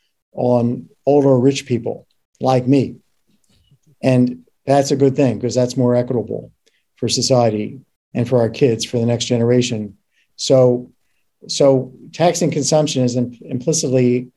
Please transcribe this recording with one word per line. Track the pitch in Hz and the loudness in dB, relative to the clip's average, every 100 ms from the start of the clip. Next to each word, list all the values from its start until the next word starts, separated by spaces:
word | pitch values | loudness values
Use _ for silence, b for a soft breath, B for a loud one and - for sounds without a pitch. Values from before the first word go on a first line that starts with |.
| _ _ _ | _ _ _
on | - 123 123 117 123 - _ - | -4 0 2 0 -4 -10 _ 0
older | 143 139 127 | 2 4 4
rich | 131 135 | 2 0
people | - 120 104 - _ _ _ - | -2 -4 -4 -10 _ _ _ -6
like | 127 131 123 | 0 0 2
me. | 139 117 - _ _ _ _ _ _ _ _ _ _ | 2 0 -8 _ _ _ _ _ _ _ _ _ _
And | 135 127 123 123 _ _ - | 0 2 2 -2 _ _ 0
that's | 139 139 | 2 2
a | 139 | 2
good | 135 135 | 2 2
thing, | 135 107 | 0 0
'cause | 123 | -4
that's | 123 123 135 | -2 -2 0
more | 123 | 0
equitable | 123 123 123 101 - - _ _ _ _ - | 0 -2 -4 -4 -8 -12 _ _ _ _ -8
for | 117 | -6
society | - 113 127 117 104 107 131 - _ _ | -4 0 2 2 0 -6 -12 -20 _ _
and | - 120 | -6 0
for | 123 | 0
our | 117 | 0
kids, | - 135 113 | 0 0 0
for | - 120 | -4 -4
the | 117 | -2
next | 117 | -2
generation. | - 120 117 123 120 113 104 - _ _ _ - | -2 0 2 2 0 -4 -10 -14 _ _ _ -10
So, | - 135 127 123 123 _ _ _ _ _ - | 0 4 4 2 -6 _ _ _ _ _ -10
so | - 139 135 - - - | 0 2 2 -2 -14 -16
taxing | - 170 - 165 | -2 -2 0 -2
consumption | 156 135 156 147 131 | -2 0 0 0 0
is | 123 | -2
im-, | 123 120 - | -2 -4 -8
implicitly | - 123 165 151 143 131 123 123 123 | -10 -8 -4 -2 0 2 2 0 -4